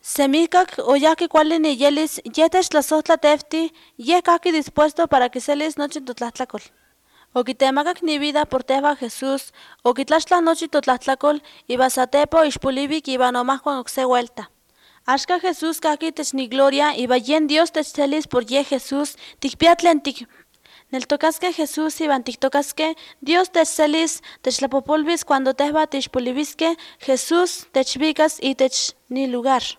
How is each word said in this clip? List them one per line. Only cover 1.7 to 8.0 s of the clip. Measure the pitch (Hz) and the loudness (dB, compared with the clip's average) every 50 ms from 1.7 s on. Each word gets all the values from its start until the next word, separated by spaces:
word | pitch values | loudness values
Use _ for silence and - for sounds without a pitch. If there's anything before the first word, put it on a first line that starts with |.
| 277 226 277 285 294 302 320 294 - - _ | 0 2 2 2 2 2 -2 -2 -4 -10 _
ye | 233 226 311 320 330 | -6 2 2 2 4
techtlasohtla | 359 370 349 - - 302 269 - 311 311 302 - 330 | 4 2 0 2 0 0 0 2 0 -2 2 2 0
tefti, | - - 294 302 294 - _ 311 320 330 311 _ _ _ _ _ | 4 4 4 4 2 0 _ -4 -4 -4 -4 _ _ _ _ _
ye | - 233 247 339 359 | -10 0 2 2 4
kahki | 349 359 339 339 - 359 320 | 4 4 2 2 2 0 0
dispuesto | 311 285 - _ - 302 311 - - 339 | 0 -2 -2 _ 2 2 2 2 -2 0
para | 311 - 262 247 240 | 2 2 2 2 2
kiselis | - 254 - - 285 285 302 320 294 | -2 -6 -4 -2 -2 -2 -2 -4 -4
nochi | - 285 285 - 311 | -6 -6 -6 -6 -10
n | 269 | -12
totlahtlakol. | 254 240 - 240 233 - - 254 - - 208 - - _ _ _ _ _ _ _ _ _ _ _ _ _ | -12 -10 -8 -8 -10 -6 -8 -10 -8 -8 -14 -14 -16 _ _ _ _ _ _ _ _ _ _ _ _ _
Okitemakak | 254 240 247 254 _ 277 269 269 277 294 339 359 - | -2 -2 -2 0 _ 2 2 2 0 0 -2 -4 -2